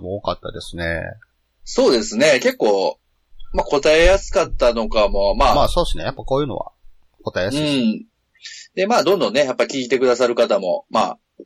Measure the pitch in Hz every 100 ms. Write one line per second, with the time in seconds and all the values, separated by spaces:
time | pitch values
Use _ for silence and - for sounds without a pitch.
0 | 87 101 - 90 - - - 85 85 82
1 | 85 - _ _ _ _ - - 254 123
2 | 104 107 151 131 247 262 117 98 90 -
3 | _ _ _ - - - - 143 151 156
4 | 175 196 - 120 113 - 123 117 110 113
5 | 101 98 101 110 131 113 123 175 165 -
6 | 92 135 - 135 147 98 - _ - -
7 | _ _ - - 92 139 151 139 113 98
8 | - _ _ _ - - - - 196 240
9 | 156 190 113 123 139 120 117 135 120 135
10 | 127 120 123 120 117 101 95 85 - 110
11 | 95 - _ -